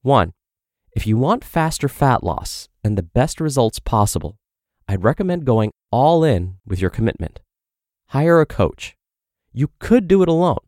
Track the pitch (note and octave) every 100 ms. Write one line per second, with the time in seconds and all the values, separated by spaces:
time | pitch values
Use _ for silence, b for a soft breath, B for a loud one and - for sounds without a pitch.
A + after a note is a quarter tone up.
0 | B2+ C3+ E2+ - _ _ _ _ _ -
1 | G#2+ A2 C#3 A#3 - E3+ D#3+ - C#3 -
2 | C#3 B2 F#2 D#2 - - - _ G#2 G2+
3 | E2+ A#2+ D3 - D#3 C3+ A2+ - - A2+
4 | G2+ - D2+ - _ _ _ _ - G2
5 | G#2 - F#3+ F3 C3+ A2 G#2+ - _ A#2
6 | D3 E3+ D#3+ G2 F2+ F#2+ - F2+ F#2 -
7 | A2+ - - - _ _ _ _ _ _
8 | _ C3+ D#3+ E3+ D3+ - F2+ - - _
9 | _ _ _ _ _ A2 C#3+ _ - A#3
10 | F3 G3 F3 E3 F3 B2